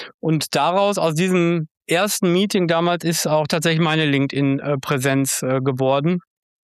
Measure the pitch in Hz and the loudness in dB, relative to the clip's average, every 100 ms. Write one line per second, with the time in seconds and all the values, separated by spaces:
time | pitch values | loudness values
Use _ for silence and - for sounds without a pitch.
0 | - - 160 160 - 143 151 185 202 190 | -16 -6 -2 -2 0 0 2 2 0 2
1 | 165 156 185 185 170 170 156 _ - 165 | 0 0 2 2 2 0 -4 _ -2 0
2 | 202 - 185 180 202 196 170 165 175 175 | 0 0 0 2 0 0 0 2 0 0
3 | 165 160 160 151 147 170 165 160 165 160 | -2 -2 0 0 0 0 0 0 2 2
4 | 151 139 139 135 139 139 147 139 - 139 | 2 2 0 0 0 0 -2 -4 -2 -2
5 | 135 135 135 - 131 131 135 127 131 139 | 0 0 0 -2 -2 -2 -2 0 0 2
6 | 160 180 _ _ _ _ | 0 -2 _ _ _ _